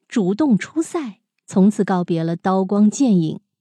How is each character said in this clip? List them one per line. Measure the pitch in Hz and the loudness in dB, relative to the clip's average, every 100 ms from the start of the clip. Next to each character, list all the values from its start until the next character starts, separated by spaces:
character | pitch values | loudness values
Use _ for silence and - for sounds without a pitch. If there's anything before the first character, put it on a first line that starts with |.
| _ | _
主 | - 180 214 | -2 0 0
动 | 311 202 | 2 2
出 | - - | 0 -6
塞， | 330 349 262 - _ _ _ | -4 -6 -8 -12 _ _ _
从 | 208 190 | 2 2
此 | 214 | 2
告 | 196 185 | -2 -2
别 | 175 165 | -2 -2
了 | 165 170 | -4 -4
刀 | 190 190 | -2 -2
光 | 190 202 214 | 0 2 2
剑 | - 269 190 | 2 2 2
影， | 156 - _ _ | 0 -4 _ _